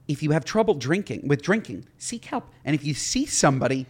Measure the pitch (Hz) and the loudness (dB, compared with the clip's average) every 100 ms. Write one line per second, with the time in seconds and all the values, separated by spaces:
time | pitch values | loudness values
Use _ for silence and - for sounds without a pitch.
0 | - 143 151 156 - 214 220 156 123 180 | -6 -2 0 0 2 2 2 2 0 0
1 | 196 113 - 143 - 214 - 98 - _ | -2 -4 0 0 2 0 -2 -10 -14 _
2 | - 233 - 269 - - - 147 151 143 | -10 -10 -6 -8 -8 -10 -2 0 0 -4
3 | - 254 294 - 160 131 139 135 | -2 -2 0 2 4 4 2 0